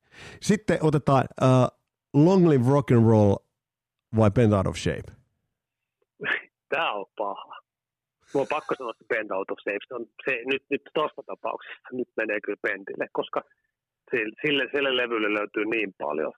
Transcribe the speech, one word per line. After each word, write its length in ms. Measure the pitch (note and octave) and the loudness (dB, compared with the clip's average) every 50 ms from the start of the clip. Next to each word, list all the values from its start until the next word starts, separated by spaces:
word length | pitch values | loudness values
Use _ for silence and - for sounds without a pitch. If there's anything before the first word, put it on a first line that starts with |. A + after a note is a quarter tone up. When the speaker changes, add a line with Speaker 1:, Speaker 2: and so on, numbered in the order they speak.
| _ _ _ - - - - - | _ _ _ -20 -20 -20 -20 -8
Speaker 1:
Sitten 380 | - - G#3+ G3+ - - E3+ - | -2 -2 -2 0 0 -2 -2 0
otetaan, 420 | D#3 D#3 C#3+ C#3+ - - C#3 B2+ - - - - | 2 0 0 0 2 2 2 2 0 -2 -4 0
ö, 40 | C3 C3 B2+ B2+ B2 A#2 - _ _ _ _ _ _ _ - | 2 4 4 4 4 2 -2 _ _ _ _ _ _ _ 4
Long 340 | C#3+ D#3 F3+ G3 F#3+ E3+ E3 | 4 6 6 6 6 6 6
Live 220 | D3 C3 A#2 B2+ | 6 4 4 4
Rock 220 | C#3+ C#3+ C#3 - | 2 2 2 4
and 160 | B2+ A#2 A2+ A2+ | 4 6 6 6
Roll 240 | A2+ G#2+ G#2 G2+ G2 - _ _ _ _ _ _ _ _ _ _ _ _ _ - - | 6 6 6 4 2 0 _ _ _ _ _ _ _ _ _ _ _ _ _ -4 0
vai 140 | A2 A2 G#2 | 2 4 4
Bent 220 | G2 B2+ A#2+ G#2 | 4 4 4 4
Out 140 | G#2 G2 F2+ | 4 2 0
of 100 | F2 D#2+ | -2 -4
Shape? 360 | - - F2 C2+ - - - - _ _ _ _ _ _ _ _ _ _ _ _ _ _ _ _ _ _ _ _ - - - - - - _ _ _ _ - | -4 -4 -4 -6 -6 -8 -16 -20 _ _ _ _ _ _ _ _ _ _ _ _ _ _ _ _ _ _ _ _ -10 -6 -6 -6 -6 -8 _ _ _ _ -6
Speaker 2:
Tää 240 | C3+ D3+ E3 C#3 | -4 -4 -2 -2
on 140 | A2 G2+ G2 _ - - | -4 -6 -8 _ -8 -8
paha. 440 | G#2+ G2+ F#2+ - - - - - _ _ _ _ _ _ _ _ _ _ _ _ _ _ - | -6 -6 -8 -10 -14 -18 -20 -20 _ _ _ _ _ _ _ _ _ _ _ _ _ _ -2
Mun 60 | C#3 | -2
on 60 | B2+ - | -2 -2
pakko 240 | C#3+ D3+ - - - | -4 -6 -6 -6 -8
sanoa, 160 | - C3 A2+ | -8 -8 -10
että 140 | - _ _ - | -12 _ _ -6
Bent 220 | B2 A2 G#2+ G2+ | -4 -4 -4 -4
Out 180 | F#2+ F#2+ G2 - | -6 -6 -6 -6
of 80 | G2+ - | -8 -8
Shape. 160 | - G#2+ G2+ G2+ - - | -6 -6 -6 -6 -8 -10
Se 60 | C3 | -12
on, 120 | A#2 A2+ - _ - - | -12 -12 -14 _ -10 -6
se, 180 | C#3 B2+ A#2 A#2+ | -6 -6 -4 -4
nyt, 180 | C3 C3+ C3+ _ - | -4 -6 -6 _ -6
nyt 120 | C#3+ B2+ _ - - | -8 -8 _ -6 -4
tossa 280 | D#3+ D3+ C#3 - - - | -4 -4 -4 -6 -10 -16
tapauksessa 640 | - F#2+ - - A2+ - - - - - - - - | -16 -14 -10 -8 -8 -8 -10 -12 -16 -20 -20 -18 -12
nyt 160 | B2+ B2+ A#2+ _ - | -10 -10 -10 _ -6
menee 240 | - A2 A2 G#2 G#2+ | -6 -4 -4 -4 -6
kyllä 160 | - G#2 G2+ - | -6 -8 -8 -6
Bentille, 440 | - A2 G2+ F#2+ G2 - - - - - | -4 -6 -6 -6 -10 -12 -10 -10 -10 -8
koska 300 | - D3 - - - C#3 - _ _ _ _ _ _ _ _ _ _ _ _ - | -6 -8 -8 -6 -6 -10 -10 _ _ _ _ _ _ _ _ _ _ _ _ -8
sille, 240 | C3 A#2+ G#2+ A2 - - - | -6 -6 -4 -6 -8 -6 -4
sille, 220 | D3+ C#3+ C#3 B2+ - | -4 -2 -2 -4 -4
sille 240 | - C#3+ C#3 C3+ B2+ | -4 -2 -2 -2 -2
levylle 380 | B2 B2 A#2 A#2 A2 G#2+ G#2 G#2+ G#2 | -2 -2 -2 -2 -2 -2 -2 -2 -2
löytyy 260 | G#2 - - A2 G#2 | -4 -4 -4 -4 -4
niin 300 | A2 A#2 A2+ G2+ F#2+ - - | -2 -2 -4 -4 -6 -6 -8
paljon 340 | - D2 D2+ D#2 D2+ - - | -6 -6 -4 -4 -4 -6 -6